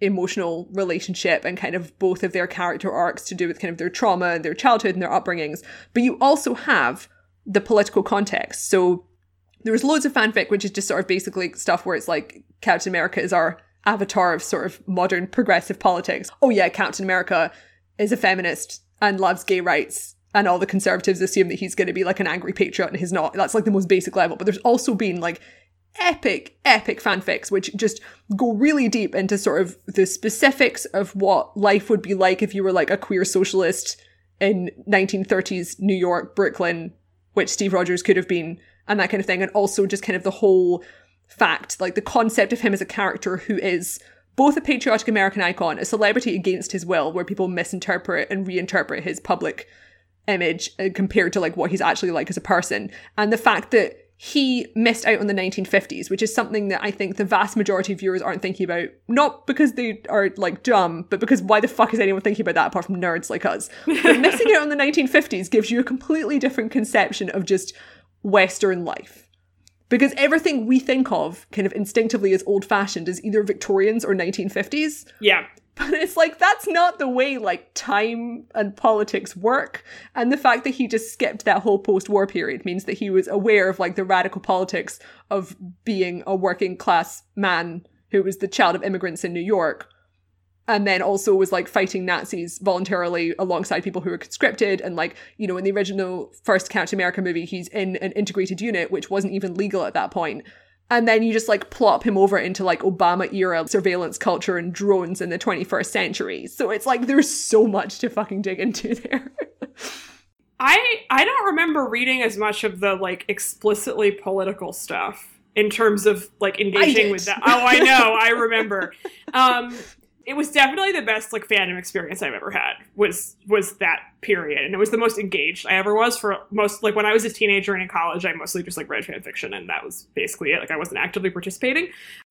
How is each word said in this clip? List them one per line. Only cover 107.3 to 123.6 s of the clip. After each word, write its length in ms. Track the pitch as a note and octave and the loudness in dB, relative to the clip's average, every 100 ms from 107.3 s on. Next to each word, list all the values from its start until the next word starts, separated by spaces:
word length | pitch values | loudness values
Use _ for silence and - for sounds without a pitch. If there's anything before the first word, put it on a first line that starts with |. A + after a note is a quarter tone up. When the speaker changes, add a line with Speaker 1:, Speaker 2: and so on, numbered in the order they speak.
Speaker 1:
so 380 | - - A3 A3+ | 0 2 4 4
much 320 | F#3+ G3 - | 2 -4 -6
to 100 | A#3+ | -6
fucking 320 | - G#3 G3 | -4 -6 -4
dig 160 | G3 F#3 | -6 -4
into 360 | B3+ - G#3+ | -4 -4 -4
<laughs> 20 | A#3+ | -6
there. 340 | - C4 - - - - - - - - - - _ _ _ - | -4 -6 -6 -12 -12 -12 -18 -14 -16 -16 -20 -20 _ _ _ 0
Speaker 2:
I, 440 | C4+ F#4+ B4 A4 - | 4 4 4 -2 0
I 160 | C4 | 2
don't 220 | F#4+ C5 G4 | 4 2 0
remember 420 | D#4 E4 D4+ B3+ | 2 2 0 0
reading 340 | A#3 B3 B3 | 0 0 0
as 140 | A3+ G3+ | 0 0
much 280 | G#3+ G#3 | -2 -2
of 160 | G#3+ F3+ | -4 -2
the, 140 | G3+ F#3+ | 0 0
like, 280 | F#3+ F#3 - | -2 -6 -6
explicitly 840 | F#3 - - G#3+ G#3 - - G3+ | -6 -6 -2 0 0 -2 0 0
political 600 | G3+ G3 G3 F#3+ F#3+ F3 | 0 -2 -2 -2 -4 -8
stuff 680 | F3 - - G2 G3+ - _ _ | -10 -8 -4 -4 -6 -18 _ _
in 160 | G#3+ G#3 | 0 2
terms 360 | G#3+ A3+ G#3 G#3 | 4 2 4 2
of, 220 | F#3+ - - | 2 -2 -4
like, 180 | G3 G3 | -2 0
engaging 240 | G3+ G3 | 0 4
Speaker 1:
I 100 | D#4 | 6
did. 200 | A3+ G#3 | 6 4
Speaker 2:
with 120 | F#3+ F#3 | 0 -4
that. 140 | G3 | 0
Oh, 200 | A3+ B3 B3 | 4 4 6
I 120 | B3 | 6
know. 380 | C4 C4 A3+ A3 | 8 8 6 4
I 80 | A3+ | 4
Speaker 1:
<laughs> 80 | A#3 | 4
Speaker 2:
remember. 520 | A#3 A3+ A3 G3 F3 - - - - | 2 0 0 -4 -6 -10 -18 -18 -2
Um, 440 | B3+ B3+ B3 A#3+ A#3+ - - _ _ - | 4 4 4 -2 -10 -16 -20 _ _ -8
it 80 | |
was 160 | C#4+ D4 | -4 0
definitely 400 | C#4+ C4+ D#4 F#4+ | 4 4 4 -2
the 100 | F4 | 0
best, 300 | A3+ A3 - | 0 -2 -4
like, 160 | A3 - | -8 0
fandom 300 | G#3 F#3 F3+ | 0 0 -4
experience 440 | F3+ F#3+ E3 F#3 | -6 -6 -6 -6
I've 120 | D#3 | -6
ever 160 | A2 - | -6 -6
had 240 | - B1+ - _ | -4 -4 -6 _
was, 420 | - G3+ F3 - - G3 | 0 0 0 -10 -12 0
was 300 | G#3 | 0